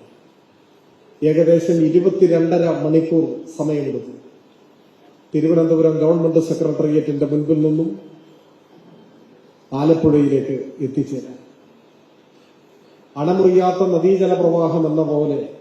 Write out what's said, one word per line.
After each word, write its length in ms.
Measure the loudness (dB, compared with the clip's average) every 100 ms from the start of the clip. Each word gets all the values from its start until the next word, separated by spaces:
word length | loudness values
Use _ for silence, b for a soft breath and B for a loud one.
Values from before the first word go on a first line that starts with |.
| -20 _ _ _ _ _ _ _ _ _ _ _ 0
ഏകദേശം 480 | 2 4 2 2
ഇരുപത്തിരണ്ടര 960 | 0 2 2 2 2 4 4 2 0 0
മണിക്കൂർ 760 | -2 0 0 2 0 -2 -4 -12 -8
സമയമെടുത്തു 540 | -4 -4 -4 -8 -10 -18 -20 -20 _ _ _ _ _ _ _ _ _ -2
തിരുവനന്തപുരം 640 | 0 2 2 2 2 2
ഗവൺമെന്റ് 500 | 0 2 0 0 0
സെക്രട്ടേറിയറ്റിന്റെ 800 | -2 -4 -2 -2 0 -2 -2 -2
മുൻപിൽ 360 | -2 0 0
നിന്നും 380 | 0 0 -4 -8 -16 -20 -20 -20 _ _ _ -20 -20 -20 -20 _ -20 -20 _ _ _
ആലപ്പുഴയിലേക്ക് 1000 | -2 0 2 2 2 2 0 -2 -6 -10 -10
എത്തിച്ചേരാൻ. 540 | -6 -6 -6 -8 -12 -18 -20 _ _ _ _ _ _ _ _ _ _ _ _ _ _ _ _ -6
അണമുറിയാത്ത 720 | -2 2 2 4 2 0 0
നദീജല 460 | 0 2 2 0
പ്രവാഹം 540 | 2 0 0 0 0 -2
എന്ന 140 | -2
പോലെ 480 | -2 -2 -2 -4 -8 -14